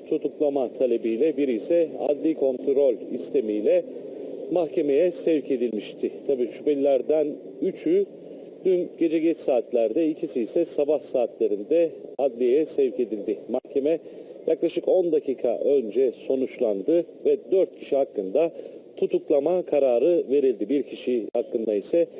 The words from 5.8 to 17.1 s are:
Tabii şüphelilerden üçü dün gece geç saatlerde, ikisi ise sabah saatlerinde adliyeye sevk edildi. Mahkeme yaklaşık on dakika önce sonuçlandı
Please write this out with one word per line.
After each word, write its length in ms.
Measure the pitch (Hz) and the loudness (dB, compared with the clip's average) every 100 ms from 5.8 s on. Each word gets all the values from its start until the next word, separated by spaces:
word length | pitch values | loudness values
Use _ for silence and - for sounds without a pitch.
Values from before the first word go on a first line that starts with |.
| - - 113 - - | -8 -6 -6 -4 -4
Tabii 260 | 131 117 | -2 -2
şüphelilerden 760 | - 151 139 139 135 - 156 147 - - - | -4 -2 0 2 2 2 0 0 -4 -12 -6
üçü 440 | 190 - 156 180 - - - - - - | -4 -2 0 2 0 -6 -18 -16 -18 -4
dün 240 | 190 180 185 - | 0 0 -2 -2
gece 200 | 165 160 | 0 2
geç 180 | 165 151 | 0 0
saatlerde, 720 | - 123 - 120 110 165 156 | 0 0 2 0 2 2 0
ikisi 320 | 156 160 127 | -2 -4 -4
ise 240 | 110 175 | -2 -2
sabah 360 | 165 - 143 147 | -2 0 0 0
saatlerinde 920 | - 131 113 - 110 101 101 160 165 - - - | -2 -2 -2 0 -2 -2 0 2 2 -2 -12 -4
adliyeye 480 | 135 117 123 139 156 | -2 0 2 2 2
sevk 340 | - 131 117 | 0 0 0
edildi. 360 | 113 107 101 101 - | -4 -4 -4 -6 -4
Mahkeme 500 | 127 - 139 139 165 - - - - - | -6 -4 -2 0 0 -4 -18 -18 -6 -2
yaklaşık 420 | 165 165 170 - | 0 0 0 2
on 240 | 180 170 | 4 4
dakika 460 | 151 - 120 123 107 | 2 0 -2 -2 0
önce 540 | 131 139 110 113 131 | 2 2 2 2 2
sonuçlandı 920 | - - 135 123 - 117 98 95 170 165 | 0 -2 -2 -2 0 0 0 2 0 0